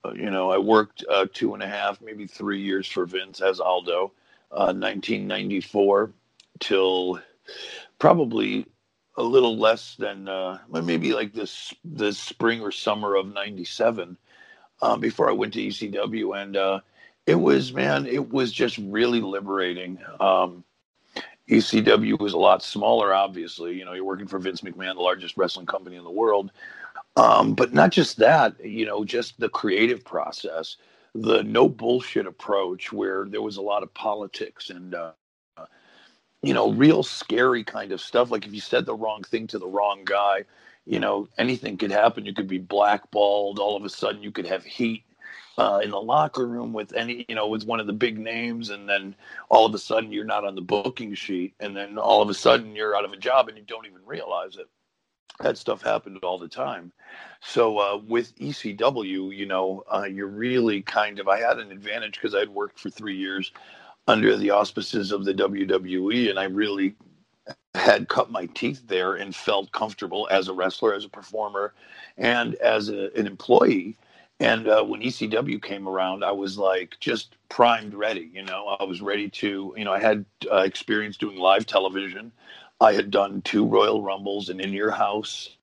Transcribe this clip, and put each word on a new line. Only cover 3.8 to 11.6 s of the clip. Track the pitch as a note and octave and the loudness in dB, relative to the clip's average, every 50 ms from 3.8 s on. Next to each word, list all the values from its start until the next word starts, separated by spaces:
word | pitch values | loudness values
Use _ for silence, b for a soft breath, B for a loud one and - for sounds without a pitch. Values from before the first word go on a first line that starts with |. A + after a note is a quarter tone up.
| F2 F2 E2+ F2 F#2+ G2 b b b b b b b b | 0 -2 -2 -2 -2 -4 b b b b b b b b
uh, | - - G2 F#2 | 0 2 2 2
nineteen | F#2 F#2+ F#2+ G2+ G#2 G2 - - A2+ G2+ G2+ | 2 0 -2 -4 -4 -4 -4 -4 -4 -4 -4
ninety-four | G2 G2 G2 G2+ G2 G2+ F#2 - - - G#2 G2 G2 G2+ G2 G#2+ - - _ _ _ _ _ - _ _ - | -6 -6 -4 -4 -4 -4 -4 -6 -2 2 4 4 6 6 4 2 0 -6 _ _ _ _ _ -20 _ _ -10
till | - - G#2 F#2+ F#2+ F#2+ F#2 F#2 F2+ F2+ F#2 E2+ B B B _ B B B B B B B B B B B _ | -2 0 2 4 4 4 2 2 0 -2 -4 -6 B B B _ B B B B B B B B B B B _
probably | - D#3 E3 E3+ D3 A#2 A2+ A2+ G#2+ G#2 G2+ G#2 - _ _ _ _ _ _ _ _ _ _ | 6 6 6 6 4 0 0 -2 -2 0 -2 -4 -6 _ _ _ _ _ _ _ _ _ _
a | - A#2+ | -4 -2
little | A#2 B2+ C3 B2 A#2 A2+ | 4 6 6 6 4 2
less | A2 A2 A2 A2+ A2 - - - | 2 2 2 2 2 -4 -16 -10
than, | - G2+ G#2 G2+ G2 F#2+ | -8 -8 -8 -8 -8 -10
uh, | G2 F#2+ F#2+ F#2 F#2 F#2 F#2 - - | -8 -6 -6 -6 -6 -8 -10 -14 -8
well, | E2+ D#2+ E2+ | -6 -4 -2
maybe | F2 E2+ E2 F2 - B2 | 0 -2 0 0 -2 -2
like | A#2 A2 G2+ G#2 | -2 -4 -6 -6
this, | A2+ G#2 - - - | -8 -8 -8 -10 -14